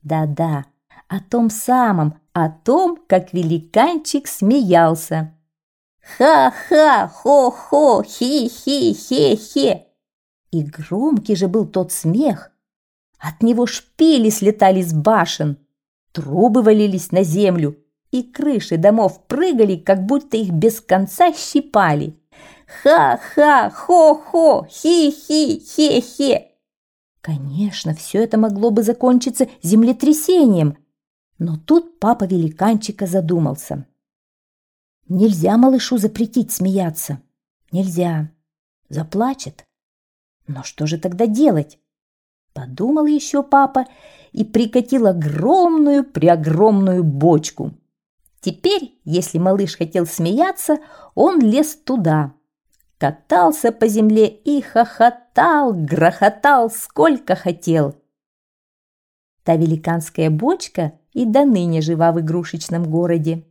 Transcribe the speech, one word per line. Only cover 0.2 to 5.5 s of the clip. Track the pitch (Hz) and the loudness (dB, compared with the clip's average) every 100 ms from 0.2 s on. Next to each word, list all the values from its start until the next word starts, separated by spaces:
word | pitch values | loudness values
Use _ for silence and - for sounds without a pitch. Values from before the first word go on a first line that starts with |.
| 156 147 165 147 135 _ _ _ _ | -4 -4 -4 -4 -8 _ _ _ _
о | 190 | -12
том | 196 240 226 | -4 -2 -2
самом, | 214 - 254 240 180 151 151 _ | -2 -2 2 2 2 -2 -4 _
о | - 156 | -4 -4
том, | - - 285 370 330 _ | -4 0 0 0 -4 _
как | 185 185 | 0 0
великанчик | 175 165 165 160 - 277 330 311 285 - | -4 -2 -4 -2 0 0 0 -6 -8 -8
смеялся. | - 196 277 208 170 165 160 - 160 156 _ _ | -4 0 0 2 4 4 0 -6 -8 -8 _ _